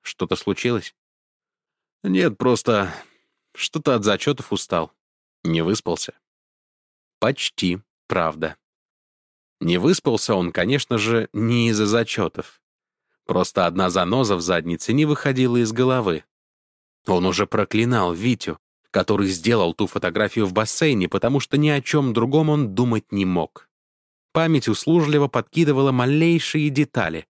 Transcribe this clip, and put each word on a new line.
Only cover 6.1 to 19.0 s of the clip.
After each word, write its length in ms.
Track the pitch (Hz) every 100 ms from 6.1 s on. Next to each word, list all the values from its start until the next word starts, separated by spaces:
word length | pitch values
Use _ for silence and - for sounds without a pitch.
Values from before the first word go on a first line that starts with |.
| _ _ _ _ _ _ _ _ _ _ _
Почти 640 | 120 139 - - 92 92 - _ _
правда. 500 | 92 82 78 80 78 _ _ _ _ _ _ _ _ _ _
Не 160 | 82 90
выспался 580 | 117 185 - 113 -
он, 160 | 101 87
конечно 460 | 85 90 139 - 120
же, 320 | 104 117 110
не 340 | - 113 120 117
из-за 160 | 107
зачетов. 760 | 104 113 113 - 85 - - _ _ _ _ _ _ _ -
Просто 400 | 90 90 - 87
одна 240 | 90 92
заноза 460 | 90 90 120 120 95
в 40 |
заднице 520 | 85 87 82 85 -
не 140 | 127 151
выходила 500 | 147 143 131 127 120
из 160 | 117
головы. 520 | 113 127 127 104 80 - _ _ _ _ _ _ _ -
Он 200 | 92 92
уже 200 | 92 101
проклинал 680 | 104 101 107 117 120 90
Витю, 460 | 85 117 120 - 78 _ _ _
который 380 | 101